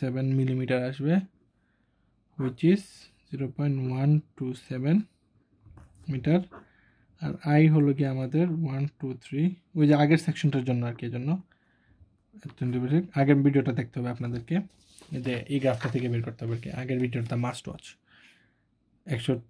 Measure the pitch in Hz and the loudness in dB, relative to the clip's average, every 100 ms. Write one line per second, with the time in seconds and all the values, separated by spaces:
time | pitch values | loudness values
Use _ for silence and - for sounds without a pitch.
0 | 131 127 131 135 131 127 127 127 123 135 | -4 -2 0 0 0 0 -2 -2 -2 -4
1 | 139 180 190 _ _ _ _ _ _ _ | 0 0 0 _ _ _ _ _ _ _
2 | _ _ _ - 131 123 160 196 - - | _ _ _ -6 -6 0 2 2 0 -20
3 | - _ _ 131 135 - 147 135 127 127 | -20 _ _ -8 -6 -4 -2 -2 -2 0
4 | 139 151 - - 131 127 - 131 135 190 | 4 2 2 -6 -8 -8 -8 -4 2 2
5 | 214 _ _ _ _ _ - - - _ | 0 _ _ _ _ _ -20 -20 -20 _
6 | - 135 131 170 185 - - _ _ _ | -8 -4 2 2 0 -10 -20 _ _ _
7 | _ _ 151 143 151 147 156 156 143 139 | _ _ -8 -6 2 6 6 6 4 2
8 | 135 131 131 151 175 165 156 135 143 - | -2 -2 -2 0 0 -2 -4 -4 -6 -6
9 | 135 127 - 139 170 185 _ 165 147 147 | -10 -10 -8 -2 -2 -2 _ 2 4 6
10 | 147 160 165 - 151 135 127 123 120 117 | 6 4 2 0 0 0 0 -2 -2 -6
11 | 120 120 131 185 - _ _ _ _ _ | -8 -6 -2 -4 -6 _ _ _ _ _
12 | - _ _ - - - 123 123 127 151 | -20 _ _ -20 -20 -8 -4 -2 0 0
13 | 185 143 139 143 139 139 127 120 120 - | 0 2 4 6 6 4 2 0 -4 -6
14 | 123 120 123 120 113 170 202 _ _ - | -6 -6 -6 -6 -4 -4 -4 _ _ -20
15 | - 135 123 120 - 143 131 117 127 123 | -12 -8 -4 -6 -4 -2 0 0 -2 -2
16 | 123 120 117 113 113 113 117 127 127 127 | -2 -2 -4 -6 -6 -6 -8 -8 -4 -2
17 | 127 120 113 123 123 120 - - - - | -2 -2 -4 -4 -4 -6 -12 -16 -18 -20
18 | _ _ - _ _ _ _ _ _ _ | _ _ -20 _ _ _ _ _ _ _
19 | - 127 117 123 - | -8 -4 -2 -2 -4